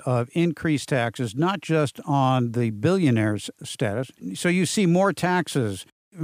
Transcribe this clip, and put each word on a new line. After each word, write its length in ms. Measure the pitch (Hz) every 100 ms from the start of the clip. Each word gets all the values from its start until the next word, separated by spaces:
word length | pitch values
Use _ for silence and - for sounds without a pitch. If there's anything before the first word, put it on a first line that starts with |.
| -
of 240 | 123 120
increased 560 | 170 170 151 170 143 -
taxes, 460 | 139 117 - 117 117
not 260 | 170 196
just 380 | - 160 147 - -
on 460 | 139 131 131 120
the 180 | 113 117
billionaires' 800 | 104 147 190 151 113 107 104 - -
status. 480 | - - 110 104 131 - - 185
So 140 | 175
you 180 | 180 170
see 180 | - 180
more 260 | 170 196
taxes. 760 | - 180 180 156 143 110 95 - _ _
You 60 | 175